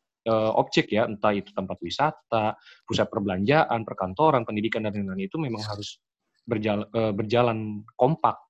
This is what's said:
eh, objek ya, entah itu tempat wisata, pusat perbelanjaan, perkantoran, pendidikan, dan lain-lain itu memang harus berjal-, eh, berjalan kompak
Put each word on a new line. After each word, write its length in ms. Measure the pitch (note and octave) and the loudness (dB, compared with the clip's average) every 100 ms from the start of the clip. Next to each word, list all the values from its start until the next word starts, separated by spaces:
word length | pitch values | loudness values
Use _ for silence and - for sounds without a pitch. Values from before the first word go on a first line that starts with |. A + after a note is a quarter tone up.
| _ _ | _ _
eh, 280 | - A2 A2 | -2 0 2
objek 380 | A2 C3 - - | 2 2 0 0
ya, 160 | G#2 A2+ | 0 0
entah 240 | G#2 G#2+ | 0 0
itu 240 | G2+ - | 0 -2
tempat 240 | - F#2+ F#2 | -6 -6 -8
wisata, 800 | A2+ - D3 - _ A2+ G#2+ - - - | -6 -2 -2 -2 _ 0 0 -4 -12 -18
pusat 240 | - G#2+ G#2+ | -4 0 0
perbelanjaan, 800 | G#2 G2+ F#2 G2+ D3+ - A#2 G#2 | -2 -2 0 2 4 2 0 -4
perkantoran, 560 | - F#2 F#2 D#3 C3+ | -6 -6 2 4 4
pendidikan, 400 | A2+ G#2+ A2 A2+ | 0 -2 -2 -2
dan 80 | G#2+ | -4
lain-lain 380 | G#2 G2 F#2+ G2 | -4 -4 -4 -6
itu 80 | D#3+ | -4
memang 240 | D3 A2+ | -4 -4
harus 400 | G#2+ G#2 G#2 - _ _ _ _ | -6 -8 -10 -14 _ _ _ _
berjal-, 480 | - A2+ G#2+ G#2 G#2 | -4 -2 0 -2 -2
eh, 240 | A#2 A2 | -2 0
berjalan 720 | G2+ A2 A#2+ A#2+ A2 A2 G#2 A2 | -2 0 2 2 0 -4 -8 -10
kompak 400 | - B2+ D#3+ - - - | 2 2 4 0 0 -8